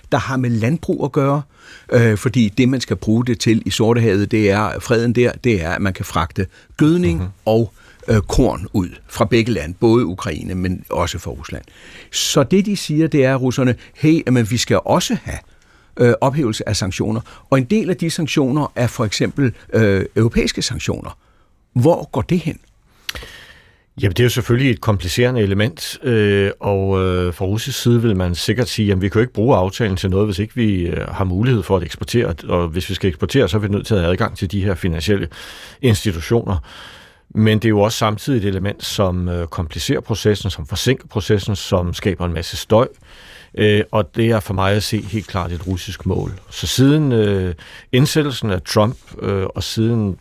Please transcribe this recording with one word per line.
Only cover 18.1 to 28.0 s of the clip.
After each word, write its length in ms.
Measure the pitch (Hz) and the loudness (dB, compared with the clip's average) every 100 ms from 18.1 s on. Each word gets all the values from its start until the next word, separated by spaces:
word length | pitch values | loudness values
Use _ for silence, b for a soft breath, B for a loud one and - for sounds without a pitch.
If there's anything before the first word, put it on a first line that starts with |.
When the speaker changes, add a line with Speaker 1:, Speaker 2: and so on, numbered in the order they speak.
| - 156 - 135 151 139 - | -2 -2 0 2 0 -2 -2
Speaker 1:
er 120 | 120 | -2
for 180 | - 107 | 0 -4
eksempel, 480 | - 107 - 135 B B | -2 -4 0 0 B B
øh, 320 | 107 107 98 - - | 2 2 2 0 0
europæiske 460 | 117 - - - | 2 2 -2 -2
sanktioner. 560 | - - - - 50 - _ _ _ _ _ | -4 -4 -6 -6 -8 -16 _ _ _ _ _
Hvor 360 | 123 131 156 - | 2 4 2 -2
går 100 | - | -6
det 180 | - 180 | -2 -2
hen? 180 | 156 - _ _ _ B B B B B B B B B B - | -2 -8 _ _ _ B B B B B B B B B B -2
Speaker 2:
Jamen, 100 | 104 | -2
det 60 | 87 | 2
er 40 | |
jo 60 | 123 | 2
selvfølgelig 420 | 120 - 123 135 | 2 0 2 2
et 100 | 107 | 0
komplicerende 600 | - 101 90 98 123 127 | 0 -2 -2 0 2 2
element, 640 | 101 98 107 - - - | 2 2 0 -2 -12 -6
øh, 480 | 135 113 104 101 98 - | 0 2 4 2 0 -2
og, 420 | 101 98 98 95 | -2 0 0 0
øh, 320 | 92 92 90 | 0 0 -2
fra 120 | 87 95 | -2 -4
russisk 360 | 107 139 123 | -4 -4 -2
side 200 | 120 120 | 2 4